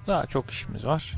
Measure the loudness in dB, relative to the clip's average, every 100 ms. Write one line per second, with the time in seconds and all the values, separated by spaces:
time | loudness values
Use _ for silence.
0 | 2 2 4 0 0 -6 -6 -4 0 0
1 | 0